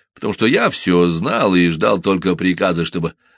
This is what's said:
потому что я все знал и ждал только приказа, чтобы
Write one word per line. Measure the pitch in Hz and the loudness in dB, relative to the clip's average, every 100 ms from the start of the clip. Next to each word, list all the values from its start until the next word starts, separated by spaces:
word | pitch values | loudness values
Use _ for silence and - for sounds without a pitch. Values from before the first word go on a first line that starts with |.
| _ - | _ -10
потому | 110 | -8
что | 98 110 | -2 0
я | 185 226 | 2 0
все | - 95 87 87 | -2 0 2 2
знал | 82 110 113 107 | 0 -2 0 2
и | 90 87 | 2 2
ждал | 78 110 101 | 2 0 0
только | 98 95 92 85 | 0 0 0 -2
приказа, | 92 90 95 85 82 | -2 0 0 0 -4
чтобы | 87 82 - _ | -4 -6 -8 _